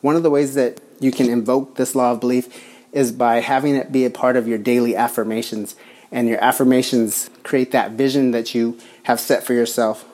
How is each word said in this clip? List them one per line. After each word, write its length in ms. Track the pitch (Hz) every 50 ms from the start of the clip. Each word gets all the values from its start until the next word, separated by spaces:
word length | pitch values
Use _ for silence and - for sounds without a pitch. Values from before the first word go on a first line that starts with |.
One 160 | - 139 151 165
of 60 | 165
the 60 | 160
ways 260 | 147 143 147 135 135
that 260 | 139 127 120 - - - - - -
you 140 | 131 131 123
can 160 | - 135 120
invoke 460 | 120 120 110 117 127 135 135 135 -
this 200 | - 131 123 -
law 160 | 135 127 123
of 80 | 123 110
belief 300 | - 123 123 127 123 - - - - - - - - _
is 220 | - 143 135 120 113
by 260 | 120 123 120 113 117
having 360 | 113 127 139 135 135 147 139
it 180 | 135 127 - 135
be 100 | 131 127
a 60 | 123
part 260 | 120 - - 127 127
of 140 | 127 117 117
your 80 | 117 110
daily 400 | 104 120 123 123 120 120 107 92
affirmations. 800 | 117 120 - - 110 107 110 113 117 - - 107 104 98 - - - - - - - _
And 160 | - 123 120 117
your 160 | 117 104 -
affirmations 880 | 120 - - 135 127 127 127 127 - - 123 117 107 104 - - - - - _
create 280 | - - 135 127 127
that 200 | - 127 110 95
vision 400 | 110 110 135 135 131 143 135 127
that 220 | 117 117 113 - -
you 240 | 120 117 117 117 - - - - - _
have 180 | - 123 113
set 240 | - - 143 - -
for 80 | - 127
yourself. 500 | 120 117 113 - - 117 110 107 - - -